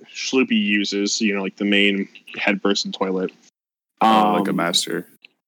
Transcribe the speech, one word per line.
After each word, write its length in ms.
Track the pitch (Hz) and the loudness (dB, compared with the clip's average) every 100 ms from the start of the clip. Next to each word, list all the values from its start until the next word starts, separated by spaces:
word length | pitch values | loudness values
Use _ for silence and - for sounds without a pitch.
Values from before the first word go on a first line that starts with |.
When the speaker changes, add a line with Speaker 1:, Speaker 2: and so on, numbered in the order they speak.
| - | -14
Speaker 1:
Schloopy 420 | - - 131 120 113 | -10 -2 0 2 2
uses, 640 | 104 104 98 101 101 - | 2 0 0 -2 -2 0
you 160 | 110 101 | -2 -2
know, 60 | |
like, 160 | 95 - | -4 -2
the 80 | 101 | 0
main 420 | 101 101 98 95 - - - | 2 2 0 -4 -10 -18 -6
head 240 | - 98 | -2 0
person 280 | 101 101 98 | 0 0 -4
toilet. 400 | - 95 92 92 - _ _ _ _ _ - | -4 -4 -2 -4 -8 _ _ _ _ _ -2
Speaker 2:
Oh, 340 | 110 110 107 104 | 2 4 4 2
like 100 | 101 | 0
a 40 | |
Speaker 1:
Um, 40 | - | 0
Speaker 2:
master. 520 | 85 92 - 85 - _ _ _ | 0 0 -2 -6 -8 _ _ _